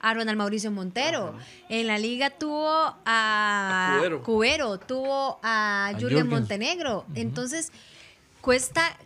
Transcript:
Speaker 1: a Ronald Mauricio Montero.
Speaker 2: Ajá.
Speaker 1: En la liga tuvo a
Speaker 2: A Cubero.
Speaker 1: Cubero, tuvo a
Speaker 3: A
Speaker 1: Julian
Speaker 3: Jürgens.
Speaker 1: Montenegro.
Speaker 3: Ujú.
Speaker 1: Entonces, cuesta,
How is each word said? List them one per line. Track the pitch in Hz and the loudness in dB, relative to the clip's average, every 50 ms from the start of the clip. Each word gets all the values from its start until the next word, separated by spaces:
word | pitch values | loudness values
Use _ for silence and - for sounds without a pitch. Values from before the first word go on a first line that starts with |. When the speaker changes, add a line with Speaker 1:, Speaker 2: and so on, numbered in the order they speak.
Speaker 1:
a | - 220 226 | -2 0 0
Ronald | 226 226 220 214 214 | 0 0 0 0 0
Mauricio | 208 202 214 220 202 220 | 0 0 -2 -2 -2 -4
Montero. | 208 196 185 185 180 233 262 311 339 277 202 160 - | -4 -4 -6 -4 -2 -2 0 0 0 -2 -4 -6 -8
Speaker 2:
Ajá. | 113 127 - - - - - | -12 -16 -18 -20 -20 -10 -6
Speaker 1:
En | - 226 226 | -4 -2 0
la | 226 214 208 | 0 0 0
liga | 214 226 240 247 269 277 | 0 -2 0 0 0 -2
tuvo | 277 - 311 302 294 302 311 311 | -2 -4 -4 -4 -2 0 0 2
a | 311 320 320 294 - - - | 2 2 2 0 -2 -4 -2
Speaker 2:
A | 226 226 226 220 220 214 208 214 208 208 202 196 190 190 185 185 185 185 185 | 0 2 2 4 4 2 2 2 2 2 2 2 2 2 2 4 4 4 4
Cubero. | 180 180 165 139 123 | 2 2 0 -2 -2
Speaker 1:
Cubero, | - 226 214 220 240 294 320 294 226 202 185 | 0 2 4 4 4 2 2 0 -2 -2 -4
tuvo | - - 254 262 262 269 277 269 269 269 - - - | -6 -6 -4 -4 -2 -2 0 0 0 -2 -4 -4 -2
a | 220 226 214 214 208 202 202 202 202 | -2 0 0 2 0 0 0 0 -2
Speaker 3:
A | 208 | -2
Speaker 1:
Julian | 208 - - | -4 -2 2
Speaker 3:
Jürgens. | 127 147 - 240 | 2 2 2 2
Speaker 1:
Montenegro. | - 135 117 107 208 202 214 277 349 359 330 277 226 180 - - | 2 0 0 0 -2 -2 -2 -2 -2 -2 -2 -2 -2 -4 -4 -6
Speaker 3:
Ujú. | 156 220 | -6 -6
Speaker 1:
Entonces, | 233 117 131 247 247 254 285 330 320 - - - - - - - - - - - _ _ _ - | -4 -4 -4 -4 -6 -4 -4 -6 -6 -8 -10 -14 -20 -20 -20 -20 -20 -20 -20 -20 _ _ _ -4
cuesta, | - - 247 254 254 - - 330 330 330 - - - | 2 2 2 4 2 0 0 0 0 0 0 -6 -12